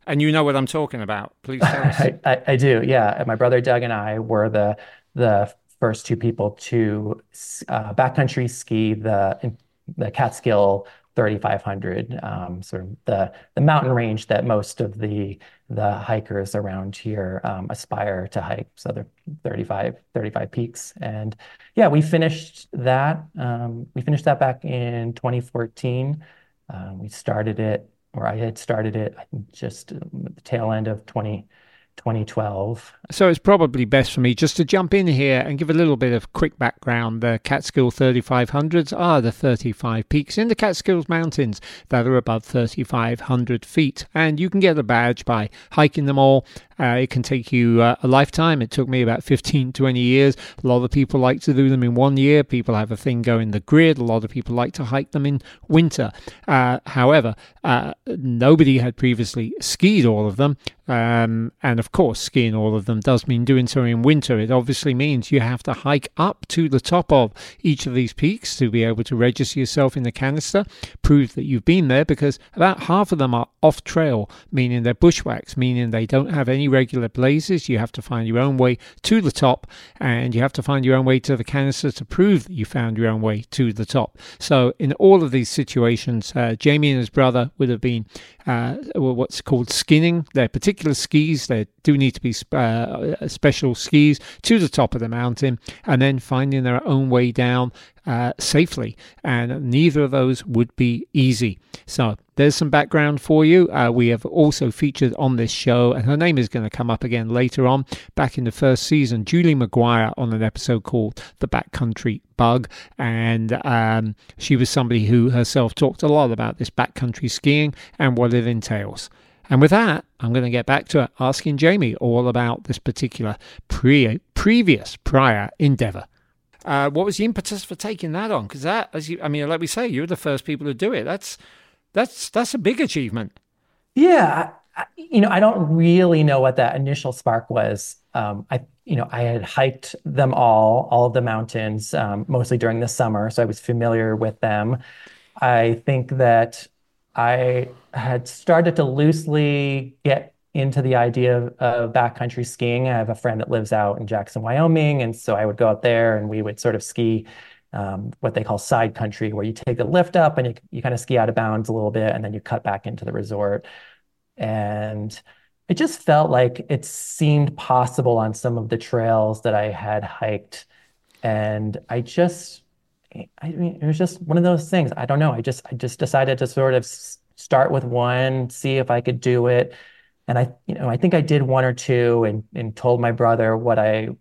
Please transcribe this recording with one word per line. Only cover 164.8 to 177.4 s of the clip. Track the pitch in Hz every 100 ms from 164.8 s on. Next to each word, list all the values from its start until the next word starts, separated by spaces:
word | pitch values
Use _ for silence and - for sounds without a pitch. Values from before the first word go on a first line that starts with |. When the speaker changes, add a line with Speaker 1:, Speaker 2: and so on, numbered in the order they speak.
| 107 107 107 - - _ _ _ -
Speaker 2:
it | 185
just | 320 -
felt | - 151 156
like | 127 127 - -
it | 147 -
seemed | - - - 151 147 143 -
possible | - 127 123 127 123 117
on | 110
some | 107 120 117
of | 113
the | 113
trails | - 120 113 113 107 110
that | 120
I | 107 107
had | 95 107 107
hiked. | 104 - 110 104 - - - _ _ _ _ _
And | 117 107 107 107 107 - -
I | 120
just, | 123 - 175 175 - - _ _ _ _ _ - - _
I | 156
mean, | 170 170 -
it | 147
was | 156
just | 180 -
one | 165 170
of |
those | 175 170 160
things. | 185 143 -
I | 123
don't | 139
know. | 151
I | 117
just, | 117 127 -
I | 123
just | 123 -
decided | 147 139 135 131
to | 131
sort | - 135
of | 127
s-, | - - - - _
start | -